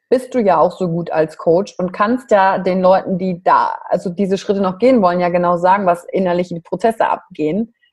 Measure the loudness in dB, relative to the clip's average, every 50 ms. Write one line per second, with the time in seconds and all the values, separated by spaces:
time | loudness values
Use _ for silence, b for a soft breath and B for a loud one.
0 | b -2 -2 -2 -2 -2 -4 -2 0 2 2 2 2 0 0 -2 -4 -4 -4 -4
1 | -6 -4 -2 -2 -2 -2 -4 -4 0 0 2 2 0 -4 -6 -8 -8 -6 -2 -2
2 | -2 0 -2 -2 -2 0 2 4 4 2 2 0 -2 -2 0 2 4 4 4 2
3 | 0 -2 -4 -4 -2 -4 -4 -2 0 2 2 2 2 0 -4 -6 -4 -2 -2 -2
4 | -2 -4 -4 -2 -2 -2 -2 -4 -2 -2 -2 -2 -2 -2 -2 2 2 4 4 4
5 | 4 2 2 0 0 0 0 0 0 0 0 2 2 2 2 2 2 0 0 -2
6 | -2 -2 -2 0 0 0 0 -2 -2 -4 -8 -12 -10 -10 -6 -2 -2 -2 0 0
7 | -2 -2 -2 -6 -8 -10 -8 -4 -4 -2 -2 -2 -4 -6 _ _ _ _